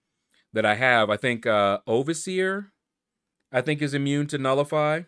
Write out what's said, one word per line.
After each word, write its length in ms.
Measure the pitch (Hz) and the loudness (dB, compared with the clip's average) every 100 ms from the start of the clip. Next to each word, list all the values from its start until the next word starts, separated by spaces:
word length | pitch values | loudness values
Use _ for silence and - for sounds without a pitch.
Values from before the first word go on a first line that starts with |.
| _ _ _ _ _ | _ _ _ _ _
that 120 | 110 107 | 0 0
I 100 | 107 | 2
have, 340 | 127 120 107 | 4 4 4
I 80 | 104 | 0
think, 280 | 131 117 117 | 0 -2 0
uh, 360 | 104 101 101 - | 2 2 0 0
Overseer, 840 | 113 139 160 - 185 190 196 202 _ _ _ _ _ _ _ _ | -2 0 -6 -4 -2 -2 -4 -10 _ _ _ _ _ _ _ _
I 80 | 127 | -4
think, 220 | 156 147 | -2 -2
is 120 | 147 | -2
immune 340 | 139 139 143 147 | -2 0 0 -2
to 100 | 143 | -2
nullify. 640 | 131 139 143 151 151 156 | 0 0 0 0 0 -2